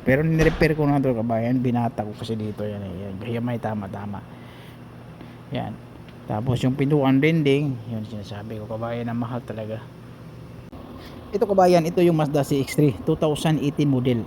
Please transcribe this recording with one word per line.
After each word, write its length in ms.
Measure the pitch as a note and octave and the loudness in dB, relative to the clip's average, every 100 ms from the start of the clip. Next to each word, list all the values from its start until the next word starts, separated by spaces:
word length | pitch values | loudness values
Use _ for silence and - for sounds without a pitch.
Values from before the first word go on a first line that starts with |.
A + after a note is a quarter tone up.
Pero 160 | - C3+ | 4 4
nirepair 560 | D#3+ D#3+ D#3 - D#3 D#3 | 4 4 4 4 2 4
ko 80 | |
na 160 | D3 C#3+ | 4 4
ito, 160 | C3 A#2 | 2 2
kabayan. 480 | A#2 A2+ A#2 B2+ | 0 0 2 2
Binata 400 | B2 A#2+ A#2 - | 2 2 0 -2
ko 80 | G#2+ | -6
kasi 240 | G#2 A#2 A2 | -6 -6 -4
dito, 240 | G#2+ G2+ | -4 -4
yan, 240 | G#2+ G2+ | -6 -6
eh. 80 | G2 F2+ G2 | -8 -8 -8
Yan, 60 | F#2+ | -8
kaya 160 | G#2+ A#2 | -4 -2
may 160 | A#2+ A#2 | -2 -2
tama-tama. 640 | A2 G#2+ G2 G2+ G2+ G2+ - - - - - - - - - - - - - | -2 -4 -6 -8 -8 -10 -12 -18 -18 -18 -18 -18 -18 -18 -18 -16 -18 -18 -8
Yan. 240 | B2+ A2 A2 - - - - - | -6 -6 -10 -16 -18 -18 -18 -6
Tapos 320 | A2 B2+ A#2+ | -4 -2 0
yung 160 | C3 C#3 | 0 0
pintuan 400 | C#3 D3+ C3+ C3+ | 2 4 4 6
blending, 560 | D3+ E3 C#3+ C#3 D3 B2 A2+ | 6 4 4 4 2 -4 -6
yun 160 | A2+ | -8
sinasabi 560 | G#2+ G#2+ G2 G#2 A2 A2 | -8 -10 -10 -10 -10 -10
ko, 80 | G#2+ | -8
kabayan, 400 | A2 A#2 A#2 A#2 | -6 -4 -4 -4
ang 80 | A#2 | -4
mahal 240 | A#2 A#2+ | -4 -6
talaga. 400 | A#2 A2 G#2+ A2 - - - - - - - - - - - - - - - | -8 -8 -6 -8 -10 -18 -18 -18 -18 -16 -16 -16 -16 -16 -16 -16 -16 -16 -8
Ito, 160 | G3+ G#3 | -2 2
kabayan, 320 | F#3+ F3+ F3 D#3+ | 6 8 6 4
ito 100 | F3+ | 4
yung 160 | F3 | 4
Mazda 320 | D#3+ D3 D3 C3+ | 4 2 2 2
C 160 | C#3+ | 0
X 160 | C3+ - | 0 4
three, 160 | D3 - | 2 2
two 160 | - D#3 | -2 2
thousand 400 | D#3 C#3+ E3 D#3 | 2 2 2 2
eighteen 320 | C#3 - D3 | 2 2 2
model. 320 | B2+ B2+ A#2 | 4 2 0